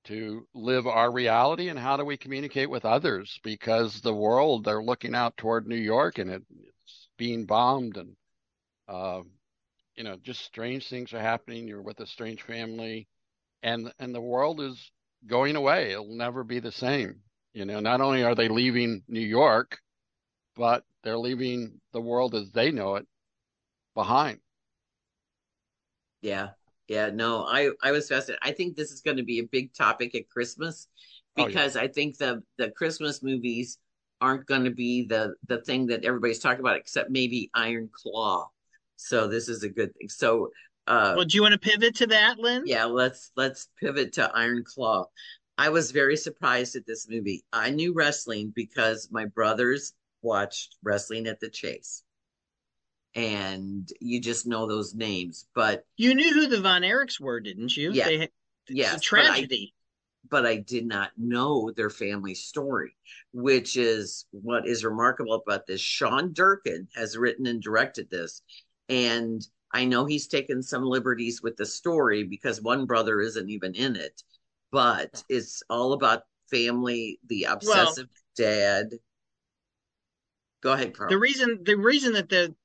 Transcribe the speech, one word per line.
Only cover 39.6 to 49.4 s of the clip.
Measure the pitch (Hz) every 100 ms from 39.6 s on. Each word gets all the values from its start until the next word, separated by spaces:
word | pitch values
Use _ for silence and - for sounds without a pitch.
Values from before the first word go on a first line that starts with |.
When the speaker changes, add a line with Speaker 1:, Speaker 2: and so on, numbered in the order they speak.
Speaker 2:
a | 101
good | 98 104 -
thing. | 104
So, | - 120 113 - - _ _ -
uh, | 117 101 175
Speaker 3:
Well, |
do | 170 202
you |
wanna | 208 208
pivot | 214 208 233 226
to | 233
that, | 220 214 220
Lynn? | 233 247 330
Speaker 2:
Yeah, | 117
let's, | 117 123 127 - - -
let's | 135 135 - _
pivot | 156 139 123
to | - 120
Iron | 117 117 120
Claw. | 117 - 113 101 92 - - - _ -
I | 151
was | 160 151
very | 135 139 151
surprised | 165 - 131 123 123 127
at | 110
this | 113 110
movie. | 113 101 90 -
I | 113 113
knew | 147 170
wrestling | 165 147 147 - 107 107
because | 113 110 - 113 110 -
my | 110 107
brothers | 117